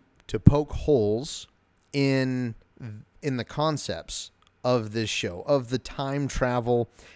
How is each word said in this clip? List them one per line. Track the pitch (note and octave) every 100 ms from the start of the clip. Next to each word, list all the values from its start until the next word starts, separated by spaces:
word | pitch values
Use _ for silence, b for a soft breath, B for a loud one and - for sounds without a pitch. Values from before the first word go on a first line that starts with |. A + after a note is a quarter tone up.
| _ _ -
to | A2
poke | - C#3+ D3
holes | - - C#3 G#2 A2 D3+ - - _ _ _ _
in, | C#3+ C#3 C3+ C3 B2+ B2 G#2+ _ - A#2+ G#2+ - _
in | D3+ B2+
the |
concepts | A2 - D#3 D3 - E2+ - - - _ _ _
of | B2 B2+ A2
this | A2 G#2+
show, | - G#2+ F2+ A#2
of | C#3+ A#2+
the | B2+
time | - - C3+ C#3+ C#3
travel | - B2+ B2 A#2 A#2+ A#2 B B